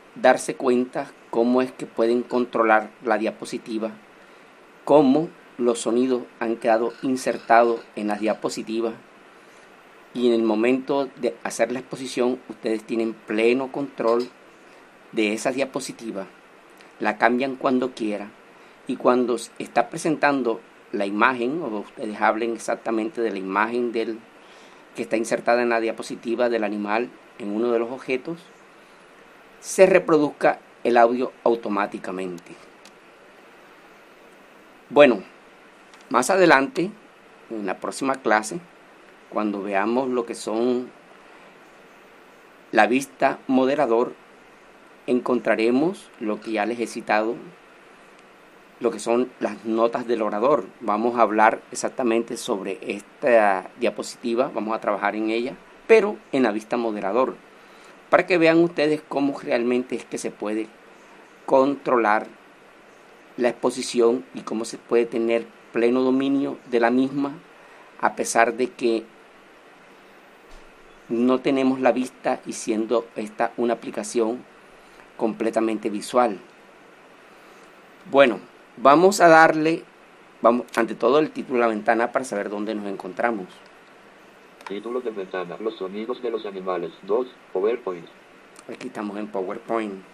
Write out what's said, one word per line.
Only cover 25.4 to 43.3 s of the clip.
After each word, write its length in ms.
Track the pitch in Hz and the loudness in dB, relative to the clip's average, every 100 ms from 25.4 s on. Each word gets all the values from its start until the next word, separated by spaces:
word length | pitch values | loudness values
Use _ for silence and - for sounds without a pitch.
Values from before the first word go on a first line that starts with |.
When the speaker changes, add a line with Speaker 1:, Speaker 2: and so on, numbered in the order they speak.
| - 120 | 0 0
Speaker 1:
en 80 | 120 | 2
la 100 | 113 | 0
diapositiva 680 | 113 110 113 131 120 113 120 | -2 -6 -10 -12 -6 -2 0
del 140 | 117 | 0
animal 480 | 104 104 104 110 123 - - - | -2 -4 -2 -2 -4 -10 -20 -14
en 100 | 104 | -8
uno 220 | 104 120 | -4 0
de 80 | 117 | 0
los 100 | 117 | -2
objetos, 480 | 131 - 131 160 170 - - - - - - - - - - - - | -8 -6 -6 -6 -12 -14 -20 -20 -20 -20 -20 -20 -20 -20 -20 -20 -20
se 280 | - - 185 | -10 6 6
reproduzca 760 | 180 165 156 147 - 156 - - - | 6 4 2 2 0 0 0 -8 -6
el 140 | 127 120 | 0 4
audio 340 | 117 123 127 - | 4 4 -4 -2
automáticamente. 1120 | 120 113 110 101 101 101 92 92 92 85 - 90 - - - - - - - - - - - - - - - - - - - - - - - | -2 -2 -2 -4 -4 -6 -10 -8 -8 -10 -16 -20 -20 -20 -20 -20 -20 -20 -20 -20 -20 -20 -20 -20 -20 -20 -20 -20 -20 -20 -20 -20 -20 -20 -2
Bueno, 320 | 139 143 104 - - - - - - - - - | 8 8 8 -4 -20 -20 -20 -20 -20 -20 -20 -2
más 180 | 131 127 | 0 2
adelante, 600 | 190 170 135 135 - 180 - - - - - - | 4 6 6 4 -2 -6 -6 -20 -20 -20 -20 -14
en 160 | 113 | -10
la 160 | 98 92 | -8 -6
próxima 360 | 98 - 139 131 | -8 -6 -2 -2
clase, 440 | 117 107 107 175 - - - - - - - | 2 0 0 -10 -12 -20 -20 -20 -20 -20 -10
cuando 320 | 113 107 101 | -4 -4 -4
veamos 480 | 98 98 107 120 135 | -4 -2 0 0 0
lo 160 | 123 117 | -2 -4
que 80 | |
son 560 | 104 - 110 123 123 120 - - - - - - - - - - - - - - - - - - | -6 -4 0 0 0 -4 -16 -20 -20 -20 -20 -20 -20 -20 -20 -20 -20 -20 -20 -20 -20 -20 -20 -4
la 160 | 110 104 | 2 4
vista 520 | 131 139 - 139 | 2 -2 -2 -2